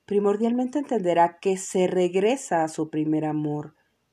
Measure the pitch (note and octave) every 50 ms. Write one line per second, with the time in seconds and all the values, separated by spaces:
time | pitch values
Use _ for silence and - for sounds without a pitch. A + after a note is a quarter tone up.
0 | _ - G3+ G3+ G3+ G3+ G3+ G3+ A#3 A#3 A#3+ B3 B3+ B3 - D4+ C4+ - B3+ G#3+
1 | F3+ F3 E3 E3+ E3+ E3+ - - - G3 F#3+ F#3+ - - - F#3+ F3+ F3+ F3+ F#3
2 | F3+ F3+ F3+ F#3+ G3 A3 C4+ C4+ - - F3+ E3 D#3+ D#3 - - D#3 D#3 - D#3
3 | D3+ D#3 D#3 D3+ D3+ D3+ D3+ D3+ D3+ D3 D3 D3 D3+ D3+ _ _ _ _ _ _
4 | _ _